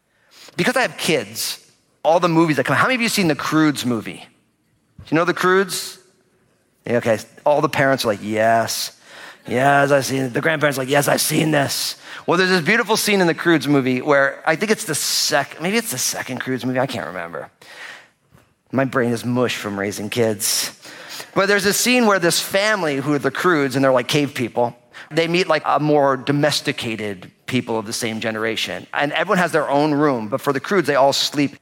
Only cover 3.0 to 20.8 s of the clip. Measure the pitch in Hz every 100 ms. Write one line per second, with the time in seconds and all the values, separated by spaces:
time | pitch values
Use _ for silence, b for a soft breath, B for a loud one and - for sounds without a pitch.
3 | 226 - 175 139 - 156 156 131 123 117
4 | 95 78 - _ _ _ _ _ _ -
5 | - 151 175 170 180 190 196 - - -
6 | _ _ _ _ _ _ _ _ - 117
7 | 117 107 - - - 147 147 - 135 131
8 | 120 101 101 107 113 113 110 - - -
9 | B B B B - 117 139 139 139 143
10 | 127 135 131 120 143 156 147 139 131 143
11 | 143 143 - 156 160 147 135 - - -
12 | B B B 170 185 185 151 226 214 214
13 | - 202 175 156 175 160 131 143 127 127
14 | 143 143 139 - - 156 208 214 - 147
15 | - - - 147 135 - 165 220 226 127
16 | - - - 123 - 131 127 127 127 107
17 | 78 90 85 76 - _ B B B B
18 | B B _ _ _ _ _ 123 135 135
19 | 120 117 110 123 120 - 104 101 98 98
20 | 104 123 113 104 - - - -